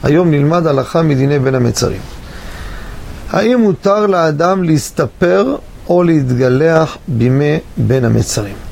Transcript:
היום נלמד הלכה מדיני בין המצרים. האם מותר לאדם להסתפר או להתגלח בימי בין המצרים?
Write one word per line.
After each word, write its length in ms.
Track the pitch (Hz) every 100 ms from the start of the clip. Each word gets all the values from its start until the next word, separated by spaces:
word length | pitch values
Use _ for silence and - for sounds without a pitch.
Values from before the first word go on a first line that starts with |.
היום 280 | 147 151 175
נלמד 360 | 147 143 175 160
הלכה 360 | 135 123 165
מדיני 360 | 160 135 135 143
בין 160 | 131
המצרים. 460 | 131 120 - - 98 - - - - - - - - - - - - -
האם 300 | 180 220 247
מותר 460 | 214 175 202 202 208
לאדם 580 | 185 160 147 170 190
להסתפר 920 | 175 151 - - 135 - 175 190 247 285 - - -
או 140 | 175
להתגלח 920 | 175 156 131 123 127 127 160 160 156 - -
בימי 500 | 117 120 135 147 156 - -
בין 280 | 107 131
המצרים? 520 | 117 113 110 - 104 104 -